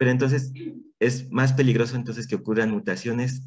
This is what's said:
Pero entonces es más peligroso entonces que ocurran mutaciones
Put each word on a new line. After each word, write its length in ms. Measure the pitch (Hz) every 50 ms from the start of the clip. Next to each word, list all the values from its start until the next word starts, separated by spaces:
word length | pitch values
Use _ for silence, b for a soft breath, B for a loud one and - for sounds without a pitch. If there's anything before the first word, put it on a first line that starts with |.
Pero 80 | 131 123
entonces 420 | 127 127 139 131 143 143 - - - - - - - - - - _ -
es 320 | 110 123 127 127 - -
más 220 | - 127 131 135
peligroso 420 | 131 135 135 127 - 117 117 120 127
entonces 320 | 123 - 120 110 117 110
que 80 | - 107
ocurran 380 | 95 - 107 107 113 113 110
mutaciones 720 | 107 104 - 98 92 95 - 120 117 120 127 127 - - -